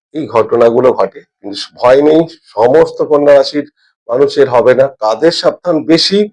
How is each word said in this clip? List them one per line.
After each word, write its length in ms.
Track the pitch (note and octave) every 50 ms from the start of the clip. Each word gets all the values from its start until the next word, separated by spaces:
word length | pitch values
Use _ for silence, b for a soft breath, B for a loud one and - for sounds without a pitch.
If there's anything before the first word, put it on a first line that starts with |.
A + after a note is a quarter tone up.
| _ _ _
এই 100 | D3 D3+ G#2+
ঘটনাগুলো 640 | A2 A2+ A2 A2 A#2 A#2 A#2+ A#2 A#2 B2 B2+ B2+ A2+
ঘটে। 280 | - - F#2+ _ - - _ _ _
কিন্তু 180 | _ G2+ G2+ G2+ - - _
ভয় 260 | - - B2 C3 C#3
নেই, 200 | C#3+ D3+ D#3 D#3+ E3 D#3+ - _ _ _ _
সমস্ত 420 | G#2+ A2+ A#2+ C3 D#3 E3 D#3+ - -
কন্যা 320 | E3 - D3+ D3 D3 C#3+ C#3+
রাশির 320 | C#3 C3+ - - D3 C#3+ - _ _ _ _ _ _ _ -
মানুষের 380 | A#2 B2+ C#3+ C#3 - D3+ C#3 C3+
হবে 240 | A#2+ B2 A2 B2 B2+
না। 120 | A#2 C3 C3+ - _
কাদের 320 | - G#2+ A2 - D3 E3
সাবধান 440 | D#3+ - - E3+ - - _ F3 E3+ D#3 C3
বেশি? 340 | A#2 D#3+ E3 - - F#3+ G3+ G#3 G#3